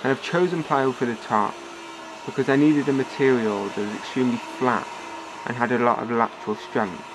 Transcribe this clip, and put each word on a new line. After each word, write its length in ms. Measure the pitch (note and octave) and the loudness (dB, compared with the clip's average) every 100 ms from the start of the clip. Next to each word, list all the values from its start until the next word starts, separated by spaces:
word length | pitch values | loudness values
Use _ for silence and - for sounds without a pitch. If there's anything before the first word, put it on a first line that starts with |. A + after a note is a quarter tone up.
And 80 | C3 | 0
I've 100 | C3+ | -2
chosen 420 | - E3+ F3+ E3+ | 0 0 2 0
plywood 320 | D#3 C#3 C3+ B2+ | 0 2 2 0
for 100 | A#2+ | -2
the 100 | A2+ | -2
top 380 | - A2 G2+ - - - - - - - - | 0 2 2 -2 -14 -14 -14 -14 -14 -12 -8
because 220 | - C3+ | -2 4
I 80 | C#3 | 6
needed 320 | D3+ D3 C3+ | 6 6 2
a 60 | |
material 720 | C3+ B2+ - C3+ B2+ A2 G2+ G2+ | 0 -2 2 4 4 2 0 -2
that 100 | G2+ | -4
was 160 | G#2 G#2 | -4 -4
extremely 420 | - - B2+ A#2 - - | -6 0 2 0 -4 -2
flat 300 | B2+ A2 - - - - - - - | 2 2 -2 -10 -12 -12 -12 -10 -6
and 120 | A#2+ | -2
had 140 | A#2+ | 2
a 60 | A#2+ | 4
lot 200 | A#2+ A#2 | 4 2
of 100 | A2+ | 0
lateral 460 | A#2 A2+ - - G#2+ | 2 0 0 -6 -6
strength 480 | - C3 G#2 F2+ - | -4 -2 -2 -4 -12